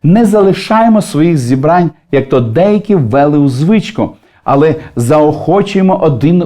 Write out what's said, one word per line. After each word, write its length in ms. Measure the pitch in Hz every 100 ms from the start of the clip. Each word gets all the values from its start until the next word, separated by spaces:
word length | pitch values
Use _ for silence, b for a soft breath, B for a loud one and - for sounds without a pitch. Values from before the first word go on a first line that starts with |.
Не 220 | 143 196 226
залишаємо 760 | 214 196 190 - 220 226 214
своїх 360 | - 143 165 160
зібрань, 540 | 120 135 151 180 170 - b
як 180 | 139 127
то 100 | 135
деякі 560 | 117 113 196 208 - 196
ввели 420 | 120 131 147 147
у 120 | 143
звичку, 600 | 123 160 214 - - 151 - b b
але 320 | - 139 156 156 B -
заохочуємо 1040 | 117 151 151 151 - 190 196 196 190 185
один 460 | 160 131 147 180